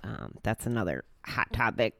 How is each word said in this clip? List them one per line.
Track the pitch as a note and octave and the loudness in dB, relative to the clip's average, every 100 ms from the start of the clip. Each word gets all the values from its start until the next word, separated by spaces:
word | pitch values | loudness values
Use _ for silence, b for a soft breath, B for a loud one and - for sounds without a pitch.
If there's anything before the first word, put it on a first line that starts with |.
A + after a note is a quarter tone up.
um, | G#2+ - - - | -10 -10 -10 -6
that's | G#2+ A2+ - | -2 -2 0
another | A#2+ F2 C2 - - | 0 0 -2 -4 -14
hot | - - - | -4 -2 0
topic. | A#2+ A#2 A2 A2+ | 2 2 4 0